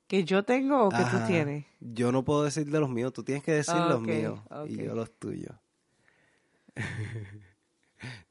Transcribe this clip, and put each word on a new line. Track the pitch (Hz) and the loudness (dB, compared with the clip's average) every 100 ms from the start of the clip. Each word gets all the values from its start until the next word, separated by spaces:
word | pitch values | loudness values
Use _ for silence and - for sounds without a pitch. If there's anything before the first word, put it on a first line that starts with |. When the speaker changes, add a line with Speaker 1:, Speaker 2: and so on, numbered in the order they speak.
| - | -2
Speaker 1:
que | 196 | -2
yo | 160 190 | 2 2
tengo | 202 254 269 277 202 | 4 2 4 4 4
o | |
que | 120 | 4
Speaker 2:
Ajá. | - 120 | 2 2
Speaker 1:
tú | 226 | 2
tienes. | 170 147 147 139 _ | 2 2 -2 -8 _
Speaker 2:
Yo | 120 113 120 | -10 0 2
no | 131 | 2
puedo | 127 147 147 | 2 2 2
decir | 147 147 | 0 0
de | 156 | 0
los | 143 | 2
míos, | 120 127 | 0 -2
tú | 123 | -4
tienes | 113 139 | -6 -4
que | 151 | 0
decir | 151 143 175 | 0 2 2
los | 170 131 | 2 2
Speaker 1:
Ok, | 113 | 0
Speaker 2:
míos | 110 110 107 107 | -2 -2 -6 -10
Speaker 1:
ok. | 143 151 | -12 -10
Speaker 2:
y | 107 | -8
yo | 110 113 | -6 -6
los | 110 _ | -6 _
tuyos. | 107 95 - - _ _ _ _ _ _ _ _ _ _ _ - | -10 -8 -10 -16 _ _ _ _ _ _ _ _ _ _ _ -10
<laughs> | 101 98 107 117 98 104 95 _ _ _ _ _ 123 117 - | -8 -8 -8 -10 -12 -16 -20 _ _ _ _ _ -16 -16 -6